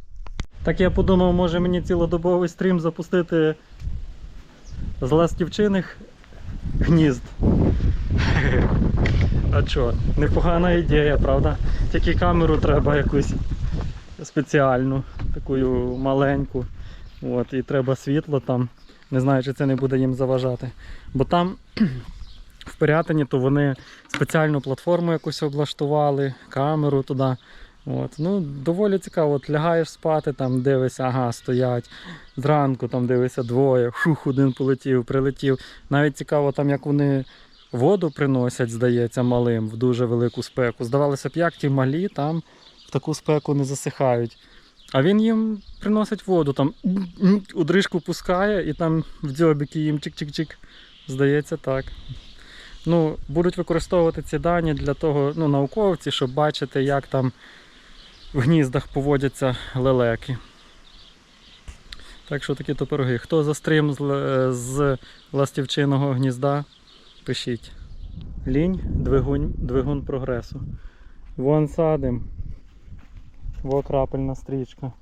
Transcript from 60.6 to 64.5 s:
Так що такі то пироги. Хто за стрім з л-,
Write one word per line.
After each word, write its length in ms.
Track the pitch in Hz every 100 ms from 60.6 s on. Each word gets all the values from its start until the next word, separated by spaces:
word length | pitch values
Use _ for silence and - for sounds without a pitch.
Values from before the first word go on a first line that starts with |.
| - - - - - - _ _ - - - - - - - - -
Так 160 | 147
що 100 | -
такі 200 | 139 143
то 120 | 139 135
пироги. 320 | 147 131 120
Хто 260 | - 165
за 100 | 147
стрім 380 | 147 - 156 151
з 80 | 139
л-, 520 | 143 139 139 131 131